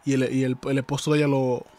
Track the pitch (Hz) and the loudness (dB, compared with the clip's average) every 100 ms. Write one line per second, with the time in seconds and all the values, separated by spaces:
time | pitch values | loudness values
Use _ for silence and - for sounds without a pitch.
0 | - 135 127 131 131 127 139 135 131 139 | -2 0 2 0 0 -2 -2 -4 -2 -4
1 | - 151 147 135 131 120 - | 0 2 2 2 0 -2 -6